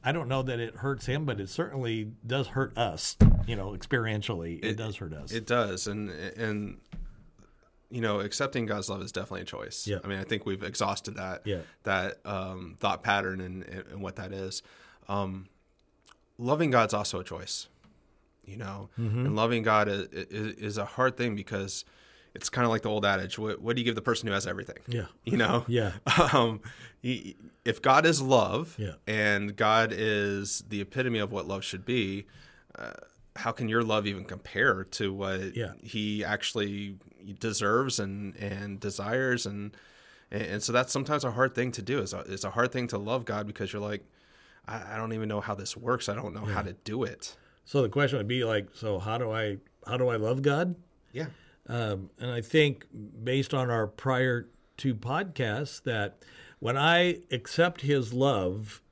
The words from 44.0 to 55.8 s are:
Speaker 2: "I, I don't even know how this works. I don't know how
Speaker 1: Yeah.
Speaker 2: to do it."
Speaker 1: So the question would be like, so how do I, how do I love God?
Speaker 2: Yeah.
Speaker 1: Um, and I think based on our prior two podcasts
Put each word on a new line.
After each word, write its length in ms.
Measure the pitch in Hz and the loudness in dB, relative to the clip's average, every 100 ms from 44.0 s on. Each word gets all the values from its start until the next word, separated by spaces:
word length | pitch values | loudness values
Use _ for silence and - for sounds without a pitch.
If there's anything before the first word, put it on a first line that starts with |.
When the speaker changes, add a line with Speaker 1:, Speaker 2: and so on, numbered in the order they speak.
| - _ _ - - - - | -10 _ _ -20 -20 -20 -12
Speaker 2:
"I, 260 | 110 - | -10 -8
I 40 | 110 | -6
don't 160 | 113 | -4
even 140 | 113 110 | -4 -2
know 120 | 104 | -2
how 140 | 98 101 | -2 -4
this 200 | 101 - | -6 -6
works. 320 | 120 123 - | -2 -2 0
I 60 | |
don't 220 | 104 104 104 | -4 -6 -6
know 100 | 107 | -4
how 140 | 101 | -2
Speaker 1:
Yeah. 80 | 101 | -4
Speaker 2:
to 60 | 90 | -8
do 200 | - 110 | -6 -2
it." 320 | 123 - - - _ _ - | -2 -4 -14 -16 _ _ -2
Speaker 1:
So 160 | 147 | 0
the 80 | 120 | 2
question 280 | 135 139 127 | 2 2 2
would 80 | 104 | 0
be 160 | 123 117 | 0 2
like, 220 | 107 98 - | 2 -2 -6
so 240 | 113 95 | -2 -2
how 180 | 101 117 | -2 -2
do 140 | 120 | -2
I, 260 | 110 107 101 _ _ - | 0 -2 -4 _ _ -6
how 100 | 123 | 0
do 100 | 127 | 2
I 100 | 113 | 2
love 240 | 107 131 | 2 2
God? 320 | 139 143 175 175 - _ _ | 4 4 2 -2 -10 _ _
Speaker 2:
Yeah. 160 | 123 160 - - _ - | -8 -8 -10 -20 _ -6
Speaker 1:
Um, 420 | 120 113 98 95 - | -2 0 -2 -6 -8
and 140 | 123 | -4
I 80 | 120 | -4
think 460 | 113 160 147 131 - - 104 117 113 | 2 6 6 2 -10 -16 -14 -8 0
based 280 | 135 131 | 2 2
on 160 | 139 123 | 0 2
our 180 | 117 107 | 2 0
prior 600 | - 135 127 131 120 - _ _ - | -2 0 2 4 2 -4 _ _ -4
two 180 | 135 113 | -2 -2
podcasts 880 | 120 147 196 151 120 107 143 - | -2 -4 -4 -4 -2 -2 -4 -6